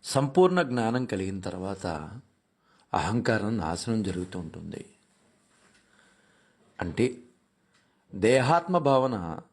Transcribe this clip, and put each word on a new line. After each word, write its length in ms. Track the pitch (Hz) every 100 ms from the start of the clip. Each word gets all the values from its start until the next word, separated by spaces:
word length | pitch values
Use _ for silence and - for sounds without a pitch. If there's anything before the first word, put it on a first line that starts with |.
సంపూర్ణ 580 | - 139 139 143 180 180
జ్ఞానం 440 | 139 123 113 123 123
కలిగిన 340 | 98 95 98
తర్వాత 480 | 95 90 95 95 90 78 78 110 - _ _ _ _ _ _
అహంకారం 640 | - 78 117 120 110 101 113
నాశనం 460 | 80 87 - 113
జరుగుతూ 360 | 95 90 90 92
ఉంటుంది. 460 | 80 82 82 - - _ _ _ _ _ _ _ _ _ _ _ _ _ _ _ _ _ _ _
అంటే 360 | 90 78 123 - - _ _ _ _ _ _ _ _ 98
దేహాత్మ 640 | 107 131 123 170 170 180
భావన 600 | 135 135 131 110 85 78 -